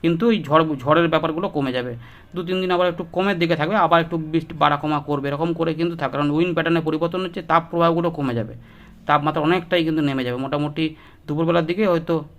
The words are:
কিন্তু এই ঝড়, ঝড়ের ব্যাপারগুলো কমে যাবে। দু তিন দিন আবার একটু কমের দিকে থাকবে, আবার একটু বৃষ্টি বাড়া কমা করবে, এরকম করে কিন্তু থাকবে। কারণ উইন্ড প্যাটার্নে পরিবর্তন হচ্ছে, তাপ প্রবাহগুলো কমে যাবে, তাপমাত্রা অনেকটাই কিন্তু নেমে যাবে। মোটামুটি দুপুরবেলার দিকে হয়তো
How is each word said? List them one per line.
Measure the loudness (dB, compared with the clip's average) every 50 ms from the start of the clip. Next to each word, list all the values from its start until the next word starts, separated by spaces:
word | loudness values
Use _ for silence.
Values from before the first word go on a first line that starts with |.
কিন্তু | 2 0 0 2 2 2
এই | 2 2 0
ঝড়, | 2 4 4 4 4 -2 -4 0
ঝড়ের | 2 4 4 4 4 2
ব্যাপারগুলো | 2 0 0 -2 -2 -4 -4
কমে | -2 -2 -4 -2 -2
যাবে। | -4 -4 -6 -8 -10 -14 -18 -20 -20 -20 -12 -10
দু | -8 -6
তিন | -4 -2 -2
দিন | 0 0
আবার | 2 2 2
একটু | 0 0 -4 -8 -6 -2
কমের | 0 0 0 2 0
দিকে | 2 0 2
থাকবে, | 0 0 0 2
আবার | 2 4 4 4 4 2
একটু | 2 -4 -6 -4 -2 -2
বৃষ্টি | -2 -2 -2 -2 0
বাড়া | 2 2 2
কমা | 0 0 -2 -2 -2
করবে, | -2 -2 -4 -2 -2
এরকম | -4 -2 -2 -2 -4 -2
করে | -2 -2 -2 -2
কিন্তু | -2 -2 -4 -2
থাকবে। | -4 -4 -4 -2
কারণ | 0 0 0
উইন্ড | 2 2 0 2 0
প্যাটার্নে | 0 0 2 2 2
পরিবর্তন | 0 0 -2 0 -2 -2 -2 -4 -6
হচ্ছে, | -6 -6 -10
তাপ | -2 2 2 2 2 0
প্রবাহগুলো | 0 2 2 4 4 2 0 -2 -2
কমে | -2 -4 -2 -2 -2
যাবে, | -4 -6 -10 -16 -18 -20 -20 -20 -20 -20 -20 -16 0
তাপমাত্রা | 2 2 2 2 0 0 0 2
অনেকটাই | 2 2 0 0 0 0 2 2
কিন্তু | 2 0 0
নেমে | 0 0 0 -2 -4
যাবে। | -4 -4 -4 -4
মোটামুটি | -4 -2 -2 -2 -2 -2 -2 -4 -4 -4 -8 -20 -20 -20 -20 -8
দুপুরবেলার | -6 -2 0 2 2 2 2 2 0
দিকে | 0 0 2 2
হয়তো | 2 0 0 0 -2 -2 -2 -6 -18